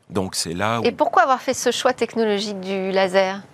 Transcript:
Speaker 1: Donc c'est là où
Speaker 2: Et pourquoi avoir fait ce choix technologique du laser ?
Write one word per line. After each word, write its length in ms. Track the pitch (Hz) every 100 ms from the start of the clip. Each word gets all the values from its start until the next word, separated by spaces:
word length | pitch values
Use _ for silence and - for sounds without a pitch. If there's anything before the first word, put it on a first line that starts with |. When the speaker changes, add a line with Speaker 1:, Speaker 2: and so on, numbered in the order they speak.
| -
Speaker 1:
Donc 240 | 92 95
c'est 200 | - 87
là 260 | 87 104 117
où 40 |
Speaker 2:
Et 80 | 233
pourquoi 300 | 240 302 381
avoir 180 | 302 254
fait 140 | -
ce 160 | 247 254
choix 220 | 233 254
technologique 680 | 254 233 226 214 202 214 202
du 300 | 185 196 190
laser ? 520 | 190 190 190 190 196 -